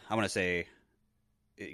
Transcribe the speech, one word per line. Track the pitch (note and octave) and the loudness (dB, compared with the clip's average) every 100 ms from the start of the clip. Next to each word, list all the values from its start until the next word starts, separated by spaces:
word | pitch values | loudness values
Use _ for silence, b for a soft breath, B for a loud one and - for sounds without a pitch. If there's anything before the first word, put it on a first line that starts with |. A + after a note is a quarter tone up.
| - | -2
I | A2 | 0
wanna | G2 | 2
say, | G#2 F#2 F2 E2+ b b b _ _ _ _ _ - | 2 2 0 -2 b b b _ _ _ _ _ -14
uh, | F2 | -12